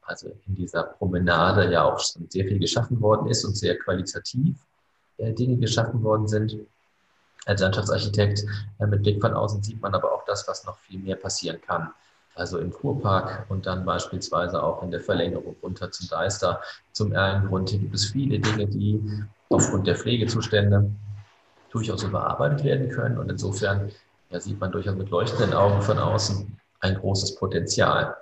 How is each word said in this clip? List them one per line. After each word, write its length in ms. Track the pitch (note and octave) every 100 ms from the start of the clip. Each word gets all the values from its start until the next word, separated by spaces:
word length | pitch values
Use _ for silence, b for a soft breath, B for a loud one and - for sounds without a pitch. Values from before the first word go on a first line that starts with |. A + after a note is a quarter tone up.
also 260 | - E2+ E2+ - -
in 80 |
dieser 300 | F#2+ F2 E2+
Promenade 880 | D#2+ - F#2+ F2+ F2 E2+ F2 F#2+ F2
ja 100 | E2+
auch 160 | D2 -
schon 320 | - - E2
sehr 140 | F#2+
viel 160 | F#2+ G2+
geschaffen 400 | - A#2+ A#2 A#2
worden 260 | G#2 G#2 G#2+
ist 160 | -
und 120 | - G2
sehr 200 | F#2 F2
qualitativ, 800 | - F#2 F#2 - - B2 D#3 - _ _ _ _ _ -
äh, 160 | A2+
Dinge 240 | A2 B2 A#2+
geschaffen 460 | A2 - A2+ A#2
worden 240 | A2 G#2+ G#2
sind. 280 | G#2+ G#2+ G#2 - _ _ _ _ _ _ _
Als 160 | - G2
Landschaftsarchitekt, 840 | F#2+ G2+ G2+ - G#2 G#2 G2+ - - B B -
äh, 80 | G#2+
mit 160 | G#2
Blick 180 | G#2 G#2
von 140 | A2+
außen 300 | - G#2+ G#2
sieht 180 | G2+ A2+
man 120 | G2+
aber 180 | G2 -
auch 120 | -
das, 220 | - G2+ -
was 180 | F#2
noch 140 | F#2+ F2+
viel 220 | _ F#2+
mehr 160 | F#2+ F#2
passieren 440 | F#2+ - F2 E2
kann. 300 | - F2 D#2+ - b b b -
Also 220 | F2 F2
im 120 | F2+
Kurpark 760 | G2+ C#3+ - G#2 F#2+ - - -
und 180 | F#2+ F#2+
dann 180 | F#2
beispielsweise 760 | F2+ F2+ - F#2 - E2+ F2 F2
auch 200 | E2 -
in 100 | F2+
der 80 | E2+
Verlängerung 560 | - F2+ F2 E2+ - -
runter 300 | F2 F#2+ F2+
zum 160 | - F#2
Deister, 520 | D#2+ F#2 - F2+ E2 B B _
zum 200 | - G#2+
Erlengrund. 580 | - G2 G2 G2 F#2+ F#2+
Hier 100 | G2+
gibt 140 | -
es 100 | -
viele 340 | - C3+ C#3 G#2
Dinge, 280 | G#2 G#2+ G#2
die 320 | G#2 G#2 G#2 G#2 B G#2 _ _
aufgrund 400 | - - G2 F#2
der 80 | F2
Pflegezustände 920 | A2 A#2+ G#2 A#2 - G#2+ G2+ G2+ G2+ G#2 - G2+ - _ _ _ _
durchaus 320 | A2+ A2 F#2+
überarbeitet 580 | G#2 G2 - - C#3+ -
werden 280 | - C#3 -
können. 280 | - A#2 A#2+
Und 100 | F#2+
insofern, 600 | F#2 A2 G2+ G2+ G2 G2+ B _ _ _
ja, 80 | F2
sieht 220 | G2+ G2+
man 100 | F#2+
durchaus 240 | G2+ G2+
mit 160 | F#2+ F#2+
leuchtenden 420 | F2 G#2+ - G2+
Augen 300 | D#2+ G2+ G2+
von 160 | G2+ G#2+
außen 600 | D#2 G#2 - G2 - - _ _
ein 140 | F#2+
großes 400 | F#2+ G2 G2 G2+
Potenzial. 800 | - - E2+ - - F#2+ - - -